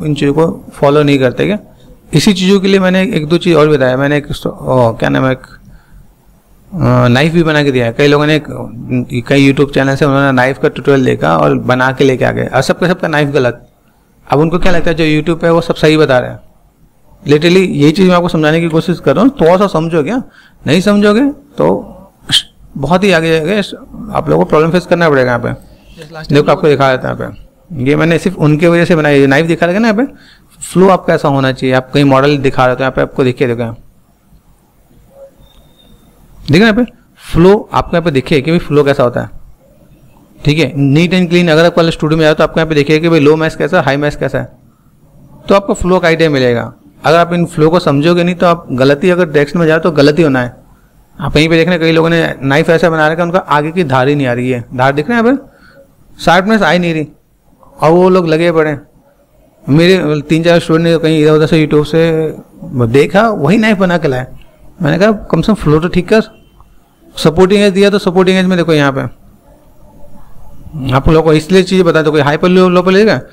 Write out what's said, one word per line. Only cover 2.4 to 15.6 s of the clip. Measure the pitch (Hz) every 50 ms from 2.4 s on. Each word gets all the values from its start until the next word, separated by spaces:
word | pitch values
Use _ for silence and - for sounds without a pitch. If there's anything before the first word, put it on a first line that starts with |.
| 185 185 202 196
के | 180 190
लिए | 190 196
मैंने | 185 185 185 190 190
एक | - - 165 151 147
दो | 175 170
चीज़ | - 175 165
और | 151 151 156
बताया। | 151 131 131 127 127
मैंने | 131 139 143 147
एक | 147 143
स-, | - 143 - -
ओ, | 170 - - 147 - 131 127 120 113 113
क्या | - 147 143
नाम | 139 135 131
है, | 131 131
एक, | - - - - - - - - - _ _ - - - - _ _ _ _ _ _ _ _ _ _ _ -
अ, | 202 165 131 120 123 123 123 123
knife | 120 127 147 165 156
भी | 175 160
बना | 160 151 147 147
के | 143 127
दिया | 127 120
है। | 117 113
कई | - 147 143
लोगों | 143 147 151
ने | 151 156
एक, | 147 151 - 127 123 117 - 110 117 - 123 127 123 120 - 135 120 117 -
कई | 139 143 139 139
YouTube | 135 143 143 135 -
channel | 139 135 139 135
से | 131 156
उन्होंने | 143 135 139 139 139 131
knife | 127 123 135 135 -
का | - 147
tutorial | - - 135 143 139 139 127
देखा | 127 123 120 139 151 165
और | 160 151 147 139 127
बना | 113 117 127 127 127 131 131
के | 131 147
लेके | 127 127 - 131
आ | 120
गए, | 113 113 123
और | - - 131 135
सबका, | - 180 - 185 165
सबका | 180 175 - 165
knife | 151 147 151 139
गलत। | 143 139 127 120 117 - - _ _ _ _ _ _ _ _ _ _ _ _
अब | - 131 143
उनको | 160 160 180 180
क्या | - 190 175
लगता | 196 - 175
है, | 165
जो | 160 165
YouTube | 151 151 151 151 170 170 160
पे | 180
है, | 170 165
वो | 165